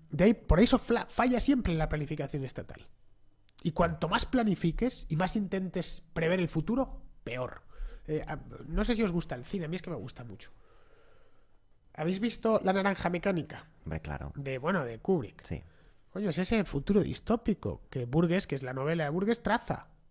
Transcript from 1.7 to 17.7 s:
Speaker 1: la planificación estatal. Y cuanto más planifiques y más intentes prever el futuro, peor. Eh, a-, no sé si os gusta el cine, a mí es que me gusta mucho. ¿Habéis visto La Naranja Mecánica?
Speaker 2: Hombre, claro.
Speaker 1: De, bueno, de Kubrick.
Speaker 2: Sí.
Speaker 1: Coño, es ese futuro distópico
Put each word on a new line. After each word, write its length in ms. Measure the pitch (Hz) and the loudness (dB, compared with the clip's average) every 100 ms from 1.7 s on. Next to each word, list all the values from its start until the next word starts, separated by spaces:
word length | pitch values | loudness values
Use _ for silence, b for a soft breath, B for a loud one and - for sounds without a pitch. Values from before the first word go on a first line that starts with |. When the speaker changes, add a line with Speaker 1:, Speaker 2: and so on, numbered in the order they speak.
Speaker 1:
la 140 | 160 151 | 0 0
planificación 560 | 151 139 151 139 147 | 0 -4 -4 -4 -4
estatal. 420 | 135 - - - - - - - - _ _ - | -6 -8 -10 -14 -18 -20 -20 -20 -20 _ _ -6
Y 80 | 175 | -6
cuanto 380 | - 170 165 160 | 2 0 2 -2
más 160 | 202 - | 0 0
planifiques 800 | 254 220 175 170 - 254 - - | 2 2 2 0 2 -2 -2 -4
y 60 | 156 | 0
más 220 | 185 220 | 0 0
intentes 640 | 190 190 185 180 - - - | -2 -2 -2 -4 -4 -6 -8
prever 300 | - 160 185 | -2 0 2
el 80 | 170 | 0
futuro, 520 | 160 151 254 254 - - - | -2 0 0 -2 -6 -14 -14
peor. 380 | - 123 127 - - b b b - | -8 -6 -6 -8 -16 b b b -6
Eh, 180 | 151 - | -6 -4
a-, 120 | 156 - - - | -10 -10 -14 -4
no 160 | 170 | 0
sé 100 | 214 220 | 2 2
si 80 | |
os 100 | 214 | 2
gusta 200 | 170 - 123 | 0 -2 -8
el 100 | 120 | -6
cine, 180 | 202 156 | -6 -4
a 20 | |
mí 80 | 175 | -6
es 40 | |
que 80 | - | -6
me 60 | 143 | -8
gusta 300 | 113 - 120 | -8 -12 -14
mucho. 260 | 95 - - b b b b b b b b b b _ - _ | -14 -16 -20 b b b b b b b b b b _ -20 _
¿Habéis 260 | - 156 190 | -4 -2 0
visto 400 | 226 - 220 220 | -2 0 2 2
La 100 | 190 | 4
Naranja 360 | 190 196 190 170 | 2 2 2 0
Mecánica? 580 | 175 202 180 - - - - - | 0 0 0 -2 -10 -18 -14 -6
Speaker 2:
Hombre, 160 | 80 | -6
claro. 300 | 78 71 71 - | -6 -8 -8 -8
Speaker 1:
De, 220 | 139 131 | -6 -4
bueno, 260 | 147 190 | 0 0
de 160 | 123 113 | 0 -6
Kubrick. 460 | - 180 101 - - | 0 0 0 -10 -10
Speaker 2:
Sí. 180 | 73 - b b b - | -10 -10 b b b -14
Speaker 1:
Coño, 180 | 180 208 | -6 -2
es 80 | 165 | -2
ese 260 | 185 226 | 2 2
futuro 380 | 185 143 - 202 | 2 -2 4 4
distópico 800 | - - - 226 - 196 101 | 4 -2 0 2 2 0 0